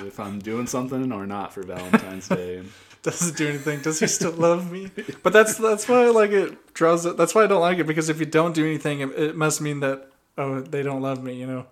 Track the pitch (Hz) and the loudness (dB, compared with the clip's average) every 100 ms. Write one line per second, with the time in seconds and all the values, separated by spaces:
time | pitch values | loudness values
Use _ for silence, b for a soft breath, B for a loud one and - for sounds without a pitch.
0 | 98 - 101 101 101 113 120 127 131 131 | -10 -10 -8 -8 -6 -6 -4 -4 -4 -4
1 | 131 104 98 101 92 - 92 90 90 104 | -4 -4 -6 -8 -8 -10 -12 -10 -2 -2
2 | 92 95 - 90 90 90 95 - - - | -2 -10 -6 -4 -4 -10 -12 -18 -20 -8
3 | 160 - 170 151 147 143 147 147 156 156 | -6 -2 -2 0 -2 -2 -4 -4 -4 0
4 | - - 180 165 170 170 180 180 196 - | 0 0 -2 2 2 2 -2 -10 -12 -12
5 | 180 - 185 208 214 214 220 214 - 247 | -12 -4 4 6 6 2 0 0 2 4
6 | 240 220 208 202 165 - _ - 165 170 | 6 6 4 4 0 -4 _ 2 4 4
7 | 175 175 170 220 208 196 170 180 156 160 | 2 2 2 4 4 4 4 2 0 0
8 | 156 156 151 156 170 156 156 151 151 143 | 0 -2 0 2 2 2 0 0 -4 -4
9 | 135 - 156 165 156 147 151 143 135 135 | -4 -2 -4 0 0 0 -4 -2 -2 -4
10 | - _ _ - 139 135 135 143 139 135 | -10 _ _ -8 -6 -6 -6 -4 -4 -4
11 | 135 131 127 127 127 127 127 | -4 -6 -8 -10 -10 -10 -12